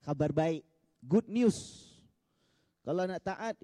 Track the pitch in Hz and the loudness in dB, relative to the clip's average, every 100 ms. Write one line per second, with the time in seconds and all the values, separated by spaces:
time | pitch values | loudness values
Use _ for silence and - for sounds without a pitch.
0 | - 147 151 147 160 160 - _ _ _ | -6 -2 0 2 0 -2 -8 _ _ _
1 | 123 196 233 214 233 - - - - - | 2 2 2 2 2 2 -4 -18 -20 -20
2 | _ _ _ _ _ _ _ _ - 170 | _ _ _ _ _ _ _ _ -6 -4
3 | 185 180 190 185 226 - | -4 -6 -8 -6 -8 -8